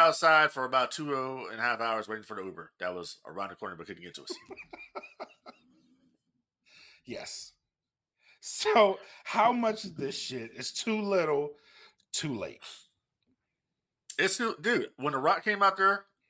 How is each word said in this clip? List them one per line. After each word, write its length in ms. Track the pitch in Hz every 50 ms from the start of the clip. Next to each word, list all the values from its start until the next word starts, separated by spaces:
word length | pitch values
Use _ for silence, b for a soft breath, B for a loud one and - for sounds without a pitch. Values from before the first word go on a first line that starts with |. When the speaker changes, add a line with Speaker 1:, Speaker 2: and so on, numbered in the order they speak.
| 165
Speaker 1:
outside 460 | 165 156 - 170 160 156 156 156 151
for 120 | - 135 131
about 260 | 123 131 131 123 120
two 560 | - - 151 147 139 131 131 131 131 131 113 87
and 80 | 110 110
a 40 |
half 160 | 117 120 117 107
hours 280 | 113 113 113 110 104 104
waiting 160 | 110 107 107
for 100 | - 107
the 80 | 98 95
Uber 280 | 95 85 82 82 - _ _
that 140 | 90 90 90
was 240 | 90 85 - - - -
around 240 | - 80 95 98 95
the 60 | 92
corner 200 | - 107 95 90
but 100 | 82 87
couldn't 160 | - 92 87
get 120 | 87 87 -
to 80 | -
us. 100 | 67 - - -
<laughs> 880 | - - - - - - - - 1077 - - - - - _ - - - _ _ _ - - _ _ _ _ _ _ _ _ _ _ _ _ _ _ _ _ _ _ _ _ _ b b b b b b b b b
Speaker 2:
Yes. 480 | 123 117 - - - - - - - - _ _ _ _ _ _ _ _ _ _ _ _ b b b b b
So 580 | - - - - - 427 427 233 214 196 190 - B B B B B
how 280 | - - 226 214 240
much 320 | 247 240 233 220 214 214 -
of 120 | 190 160
this 200 | 147 139 135 - -
shit 340 | - - 131 123 113 113 120
is 180 | 151 131 -
too 280 | - - - 226 214 214
little, 500 | 208 202 196 185 165 156 147 143 147 147 b b b b b b b b b b _ _
too 220 | - - - 151 127
late? 260 | 104 87 78 - - B B B B B _ _ _ _ _ _ _ _ _ _ _ _ _ _ _ _ _ _ _ _ _ _ _ _ - - -
Speaker 1:
It's 180 | 165 196 -
too, 180 | - 240 226 - -
dude, 280 | 156 220 240 160 110 - -
when 160 | - 131 147
The 60 | 139 135
Rock 260 | 131 165 196 165 -
came 180 | 214 208 202
out 140 | 202 196 190
there, 280 | 196 190 196 196 196 - _ _ _ _